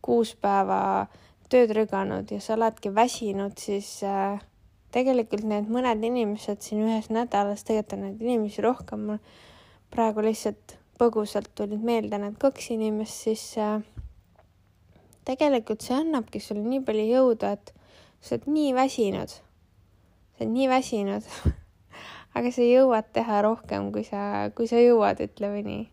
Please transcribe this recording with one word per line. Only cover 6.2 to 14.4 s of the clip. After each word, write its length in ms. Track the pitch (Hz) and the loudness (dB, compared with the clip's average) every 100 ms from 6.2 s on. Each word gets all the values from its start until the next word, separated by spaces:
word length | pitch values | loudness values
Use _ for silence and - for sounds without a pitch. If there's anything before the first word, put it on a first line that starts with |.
| 214 208 - 202 | -2 -2 -6 -8
siin 200 | - 214 220 | -4 -2 0
ühes 240 | 220 214 | 0 0
nädalas, 500 | 226 240 202 202 208 - | -2 0 0 0 -4 -2
tegelikult 280 | 220 214 196 | -2 -2 -8
on 80 | 196 | -8
neid 180 | 208 | -6
inimesi 400 | 226 240 214 202 | -2 0 -2 0
rohkem, 440 | 214 254 - 214 208 | 0 -2 -6 -8 -6
mul 140 | 214 - - - - - _ _ | -6 -10 -20 -20 -20 -20 _ _
praegu 320 | - 226 214 220 | 0 0 2 0
lihtsalt 500 | 220 214 208 - - _ _ | 0 -4 -6 -18 -20 _ _
põgusalt 520 | 240 220 208 208 208 - | 2 2 -2 -4 -6 -8
tulid 240 | 208 214 | -6 -2
meelde 360 | 226 233 214 202 | 0 0 -2 -4
need 160 | 202 214 | -6 0
kaks 280 | 277 - - 226 | 0 0 -6 -2
inimest, 480 | 220 214 220 - 226 | -2 -2 -6 -6 -4
siis, 180 | 220 - - | -4 -6 -4
äh, 220 | 214 214 214 - - - _ _ | -2 -2 -6 -14 -16 -20 _ _